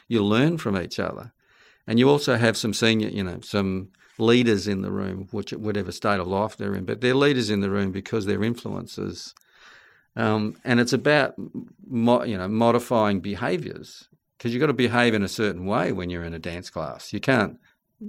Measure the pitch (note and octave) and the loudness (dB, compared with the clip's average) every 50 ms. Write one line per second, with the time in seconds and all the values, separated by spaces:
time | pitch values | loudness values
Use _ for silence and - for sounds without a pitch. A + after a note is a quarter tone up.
0 | _ - A#2 A2 G2+ G2+ G#2+ A#2 C#3 D#3+ F3 D#3 - A#2 G2 F#2 E2 - - - | _ -2 0 2 2 4 4 4 4 2 2 -2 -2 -2 -2 -2 -4 -4 -6 -6
1 | F#2 E2 - - - A#2+ - _ _ _ _ _ _ _ _ _ _ - A2+ A#2 | -4 -4 -6 -8 -14 -16 -18 _ _ _ _ _ _ _ _ _ _ 0 2 4
2 | B2+ C#3 D3 C#3+ C#3+ C#3+ B2 A#2 A#2+ A2+ G#2 - - A2 G2 - A#2 A2+ A2 A2 | 6 6 4 4 2 0 2 4 4 2 2 2 -2 -4 0 2 4 4 4 4
3 | G#2+ G#2+ - G#2 F#2+ F2+ F2 F#2 - - - G2+ G2 F#2+ F#2+ F#2+ F#2 - _ _ | 0 -2 -4 -4 -4 -6 -8 -10 -8 -4 -2 0 0 0 -2 -4 -6 -10 _ _
4 | _ _ _ - A2+ A2+ A#2+ B2 B2 A#2 G#2+ G2 F#2 G#2 G2 F#2+ G2 G2 G2 G2 | _ _ _ 2 4 6 6 6 6 4 4 2 2 -2 -2 -2 -2 -4 -4 -4
5 | G2 F#2+ F#2+ F#2+ G2 - - G#2 G2+ - - - G#2+ G#2+ G2+ G#2 F#2 F2 - - | -4 -6 -6 -8 -10 -8 -8 -8 -8 -8 -10 -6 -4 -4 -4 -4 -4 -6 -6 -2
6 | - G#2+ G2+ F#2+ F2 F#2 F#2+ G2 G#2+ G#2+ - - G#2 G2+ G2 F#2+ F#2 G#2 A2 A2 | 0 0 0 0 0 0 0 0 -2 -2 -4 -6 -6 -6 -4 -4 -4 -6 -4 0
7 | A#2+ B2 B2+ C#3 C#3+ D3 C#3+ B2+ A2+ G#2 G#2+ G2+ G2 G2 G2 G2+ G2 F#2+ F#2 G2 | 0 2 4 4 4 4 4 2 2 0 0 0 0 0 0 0 0 -2 -2 -6
8 | G2 - - A2+ F#2+ G#2 G2 F#2+ G#2 A#2 A#2 A#2 - G#2 G2 F#2 F2+ - - G#2 | -6 -4 -4 -2 0 0 0 0 0 -2 -2 -4 -6 -8 -8 -8 -10 -10 -10 -8
9 | G2 G2 F#2 - - - - _ _ _ _ _ - - - - - _ _ _ | -8 -8 -8 -10 -14 -18 -20 _ _ _ _ _ -20 -20 -20 -20 -20 _ _ _
10 | _ _ - A2+ A2+ A2 G#2+ G#2+ G#2 G#2+ - - - B2+ A#2+ A#2+ A#2+ B2 C3+ B2 | _ _ -4 -2 0 2 2 0 0 -4 -6 -6 -2 2 2 2 4 2 0 2
11 | - D3 D3+ D3 C3 - - - - - - - - - - _ - - B2 A#2 | 2 2 4 4 2 0 -4 -8 -12 -12 -12 -12 -14 -14 -18 _ -12 -6 -2 2
12 | A2+ A#2+ B2 - - A#2+ G#2 F#2 F#2 G2 A2 A2 A#2 A#2 A2+ A#2+ A#2+ - B2+ A2+ | 4 4 4 4 2 -2 -4 -4 -4 -2 2 4 4 4 4 2 2 0 2 2
13 | G#2+ G#2 G2+ F#2 F2+ G2+ G2+ F#2 B2 C#3+ F#3 E3+ - - - - - - - - | 4 2 2 0 -2 -6 -6 -4 -2 -2 -2 -2 -4 -8 -12 -12 -16 -18 -20 -20
14 | - _ _ _ _ _ _ - - A#2 A#2+ B2 D3+ D3+ B2 B2 B2 A2 A#2 A#2+ | -20 _ _ _ _ _ _ -8 -6 -4 0 0 0 0 2 2 2 2 4 4
15 | A#2+ A#2+ A2 G#2 G2 F#2+ - - A2 G2+ F2 F2 F#2 G2 G#2+ C3 F3+ E3+ A2+ F#2 | 4 4 4 2 0 -2 -2 -2 -2 -2 -2 -4 -4 -2 -2 0 0 -2 -2 -4
16 | F2+ F2 F2 E2+ E2+ E2 E2 E2 D#2+ F2 E2+ F2+ F2+ - - E2+ D#2 C#2 A#1+ - | -4 -6 -6 -6 -8 -8 -8 -8 -8 -8 -10 -10 -12 -10 -8 -8 -8 -8 -10 -12
17 | - - - G2+ - - C3 A#2 G2+ - - - _ _ _ _ _ _ _ - | -12 -10 -10 -4 0 2 2 2 2 0 -4 -10 _ _ _ _ _ _ _ -16
18 | G#3+ | -14